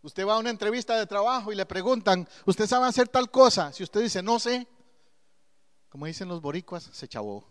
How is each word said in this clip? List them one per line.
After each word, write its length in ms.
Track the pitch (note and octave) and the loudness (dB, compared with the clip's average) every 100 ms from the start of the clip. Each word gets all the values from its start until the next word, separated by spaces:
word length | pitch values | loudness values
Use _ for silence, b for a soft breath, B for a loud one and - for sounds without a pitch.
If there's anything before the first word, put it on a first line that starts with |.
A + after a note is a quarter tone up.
Usted 240 | D3+ - F#3+ | -14 -6 0
va 100 | A3 | 0
a 40 | |
una 120 | A3+ | 0
entrevista 460 | A3 G#3 A#3+ - A3+ | -4 -2 -4 -2 -2
de 100 | G#3 | -2
trabajo 440 | G3+ G#3+ B3+ G#3 | -2 0 -2 -4
y 40 | G#3 | -6
le 100 | F#3 | -6
preguntan, 600 | F#3+ F#3 B3+ G3+ F#3 F3 B - | -4 -2 0 2 2 0 B 0
"¿Usted 220 | F3+ G#3+ | 0 2
sabe 200 | B3 B3+ | 2 2
hacer 200 | B3+ B3 | 2 2
tal 240 | B3+ B3 | 2 2
cosa?". 420 | B3+ C4 G3+ D3+ | 8 8 8 -4
Si 100 | - | -6
usted 180 | F#3 G#3 | -4 -2
dice, 200 | A3+ F#3 | 0 -2
"No 180 | F#3 A#3 | 0 0
sé", 280 | A#3+ B3 A#3+ _ _ _ _ _ _ _ _ _ _ _ _ | 0 -4 -6 _ _ _ _ _ _ _ _ _ _ _ _
como 160 | C#3 D3+ | -12 -12
dicen 220 | E3 F#3 | -10 -8
los 140 | E3+ | -8
boricuas, 480 | D3 D#3 F3 F3 - | -6 -6 -8 -14 -14
se 160 | - B2+ | -18 -12
chavó. 400 | A#2+ G#2 G2+ _ | -10 -8 -10 _